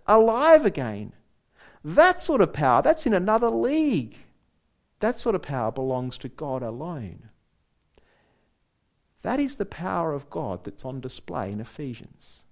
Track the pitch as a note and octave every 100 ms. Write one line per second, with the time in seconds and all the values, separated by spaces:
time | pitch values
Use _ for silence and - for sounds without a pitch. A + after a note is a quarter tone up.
0 | - A3 A3+ A3+ D#4 D#4 B3 - A#2+ G#2
1 | - - _ _ _ _ - _ D3 G#3+
2 | F4+ F4+ - C4 F3 - C3+ B2 - A3+
3 | A#3+ F#3+ F#3+ A3 A#3 A#3 A#3+ D#4 D4+ F3
4 | A2 - - _ _ _ _ _ _ -
5 | G#3+ B3 B3 F#3+ - C3+ A2+ C3 C3 B2+
6 | B2+ - B2+ - D3 C3 A#2 A#2+ E3+ D#3
7 | G2 F#2+ G#2+ _ _ _ _ _ _ _
8 | _ _ _ _ _ _ _ _ _ _
9 | _ _ G#3 C4 C#4 - F#3 - F#3 F#3
10 | D#3+ C#3+ - E3+ B2 F2+ - - C3 C3
11 | B2+ - - D#3 G2 G#2 A2 - C#3 A2+
12 | - _ - - _